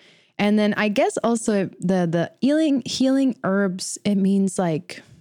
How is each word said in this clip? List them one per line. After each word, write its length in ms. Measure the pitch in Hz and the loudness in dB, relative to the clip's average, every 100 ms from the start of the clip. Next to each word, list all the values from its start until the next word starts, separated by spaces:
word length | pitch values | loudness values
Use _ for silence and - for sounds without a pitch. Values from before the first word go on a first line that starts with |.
| - _ _ - | -20 _ _ -2
And 180 | 208 214 | 0 2
then 140 | 208 208 | 2 0
I 140 | 214 | 0
guess 260 | 202 349 - | 0 0 0
also 460 | 226 233 - 202 185 - | -2 0 0 0 -2 -4
the, 280 | 180 185 175 | -2 0 0
the 220 | 170 165 - | 0 -2 -2
healing, 400 | 254 302 320 277 - | 0 2 2 0 -2
healing 520 | - 262 269 269 - - | -2 0 2 0 -2 -2
herbs, 520 | 196 202 185 - - | 0 0 -4 -8 -6
it 120 | - 202 | -2 0
means, 420 | 190 196 190 - | 2 2 2 0
like, 420 | 180 151 - - - - | -2 -2 -6 -16 -20 -20